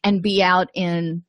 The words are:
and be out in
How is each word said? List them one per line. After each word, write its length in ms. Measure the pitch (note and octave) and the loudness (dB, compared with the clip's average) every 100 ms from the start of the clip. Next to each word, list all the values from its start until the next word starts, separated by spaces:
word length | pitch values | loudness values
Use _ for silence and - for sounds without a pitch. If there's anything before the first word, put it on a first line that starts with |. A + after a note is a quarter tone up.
and 200 | G3+ G3+ | -2 0
be 200 | G3+ G3 | 0 2
out 260 | F3+ F#3 F#3 | 2 2 0
in 480 | - F3+ E3+ E3 E3+ | -4 -4 -2 -4 -6